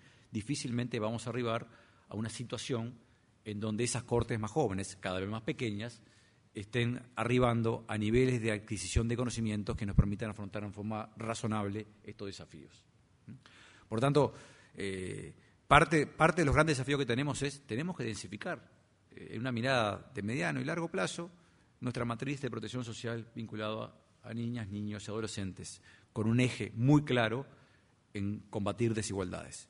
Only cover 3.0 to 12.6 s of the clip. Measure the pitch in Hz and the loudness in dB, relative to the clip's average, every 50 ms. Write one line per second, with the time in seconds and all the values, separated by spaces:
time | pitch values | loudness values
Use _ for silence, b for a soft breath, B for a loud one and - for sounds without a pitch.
3 | b b b b b b b _ _ 110 104 104 110 110 107 107 120 117 - 117 | b b b b b b b _ _ -8 -4 -2 -2 0 0 0 0 0 0 -2
4 | - - 120 117 117 - 120 107 110 104 - 160 135 101 95 98 98 - - - | 0 2 2 2 2 2 0 -2 -2 0 2 2 2 2 2 -2 -4 -6 -8 -6
5 | - 95 92 95 95 101 110 113 113 - - - 131 110 101 101 113 120 - - | -4 -2 -2 -2 -2 -2 -4 -4 -4 -4 -4 -2 -2 -2 -2 -4 -6 -8 -10 -14
6 | b b b b b b b b b _ - 113 101 - - 120 120 120 123 123 | b b b b b b b b b _ -10 -10 -8 -2 0 2 2 2 0 -2
7 | - - - 113 110 - 127 123 127 120 117 117 110 113 117 - - - 107 107 | -8 -8 -6 -4 0 4 4 6 6 6 4 4 2 2 0 0 -4 -4 -2 0
8 | 104 107 117 127 131 131 127 113 110 113 107 101 104 - - - - - - 117 | 2 4 6 6 6 4 2 2 2 0 0 0 -2 -4 -6 -4 -4 0 2 2
9 | 117 117 120 117 127 117 - 117 113 107 107 104 101 - 107 - 113 98 - - | 4 4 2 0 0 -2 -2 0 0 0 0 0 -2 -2 -2 -2 -2 4 6 6
10 | - 95 101 95 117 107 98 - 104 95 - 104 104 101 95 104 101 110 110 107 | 6 6 2 -2 -4 -6 -6 -8 -8 -8 -6 -6 -6 -6 -8 -6 -6 -4 -4 -4
11 | 110 - - - 110 110 113 - - 107 107 107 101 101 101 107 104 - - - | -6 -8 -10 -6 -4 -4 -4 -2 -2 0 0 0 0 -2 -2 -4 -8 -10 -16 -18
12 | - 107 104 - 104 98 - - 80 - - 76 | -18 -18 -12 -10 -10 -10 -10 -12 -14 -16 -16 -18